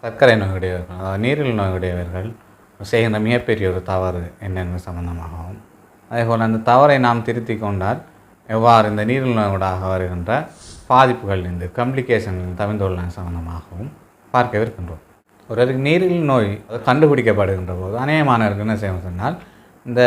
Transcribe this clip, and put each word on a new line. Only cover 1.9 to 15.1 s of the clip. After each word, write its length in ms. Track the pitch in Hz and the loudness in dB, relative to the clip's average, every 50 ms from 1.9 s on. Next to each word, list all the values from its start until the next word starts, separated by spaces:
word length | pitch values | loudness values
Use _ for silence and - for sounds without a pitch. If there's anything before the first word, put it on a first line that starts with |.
| 87 90 87 85 87 90 95 113 117 - - - - _ - _ _ _ 104 - | -4 -4 -6 -6 -6 -6 -8 -8 -10 -14 -20 -20 -20 _ -20 _ _ _ -8 0
செய்கின்ற 280 | - 113 113 113 107 107 107 | 2 2 2 2 2 0 0
மிகப்பெரிய 400 | 110 120 123 120 - 110 101 101 92 | 0 0 0 2 0 -2 0 0 0
ஒரு 100 | 90 92 92 - | -2 -2 -2 -2
தவறு 320 | 95 92 92 92 87 87 87 85 - _ 104 | -2 0 0 -2 -2 -4 -6 -8 -12 _ -8
என்னென்ன 340 | 98 92 92 90 87 90 87 - | -6 -6 -4 -4 -4 -6 -8 -8
சம்பந்தமாகவும், 720 | 92 87 85 85 85 85 85 85 82 82 85 80 87 101 107 - _ _ _ - _ _ _ _ _ | -8 -10 -8 -8 -8 -8 -8 -10 -12 -12 -12 -12 -14 -14 -16 -20 _ _ _ -20 _ _ _ _ _
அதே 120 | 120 117 117 113 | -4 -2 0 0
போல 180 | 117 113 113 | 0 0 2
அந்த 140 | 110 110 110 110 123 | 0 0 0 2 4
தவறை 260 | 120 127 143 147 143 131 127 | 6 8 8 6 6 4 4
நாம் 160 | 120 117 117 110 | 2 2 0 -2
திருத்திக் 340 | - 113 120 110 113 113 101 110 | -4 -4 -4 -4 -6 -6 -4 -4
கொண்டால் 340 | 104 101 95 92 101 120 - - - _ - _ _ _ _ _ - | -4 -2 -2 -2 -2 -2 -4 -8 -20 _ -20 _ _ _ _ _ -4
எவ்வாறு 400 | 110 113 113 120 120 113 107 107 104 | -2 2 6 6 8 8 6 4 0
இந்த 100 | 104 107 113 | -2 0 0
நீரிழிவு 260 | 127 135 131 127 117 110 | 0 0 0 0 0 0
நோயூடாக 420 | 104 101 98 95 95 95 92 92 95 95 95 | 0 0 0 0 0 -2 -2 -2 -2 -2 -2
வருகின்ற 380 | 92 92 90 90 87 87 107 113 143 156 - - - - - - - - | -2 -2 -4 -4 -6 -2 -2 -2 -2 -2 -6 -14 -20 -20 -20 -20 -20 -2
பாதிப்புகள், 580 | - 127 127 135 127 120 120 - 98 98 92 90 90 | 2 6 6 6 6 4 -2 -2 -2 -2 -2 -2 -4
இந்த 160 | 87 87 87 87 - | -6 -6 -8 -6 -4
காம்ப்ளிகேஷன் 640 | - 120 127 135 131 123 - 120 104 95 101 92 92 90 90 90 90 | -4 -4 -2 -2 -4 0 0 0 0 0 -2 -6 -6 -6 -6 -6 -4
தவிர்த்து 240 | 104 101 107 104 98 | -4 -4 -2 -2 -2
கொள்ளலாம் 280 | 95 92 87 87 87 85 - | -2 -2 -4 -6 -8 -8 -8
சம்பந்தமாகவும் 720 | 90 87 85 85 85 85 85 80 - - 90 87 110 147 151 - - _ _ _ _ - - | -10 -8 -8 -8 -8 -8 -10 -12 -14 -14 -14 -12 -12 -12 -14 -18 -20 _ _ _ _ -2 0
பார்க்க 300 | 123 120 113 - 104 113 | 0 0 2 0 -2 -2
இருக்கின்றோம். 400 | 110 - - 90 85 82 78 _ _ | -2 -4 -10 -12 -12 -12 -16 _ _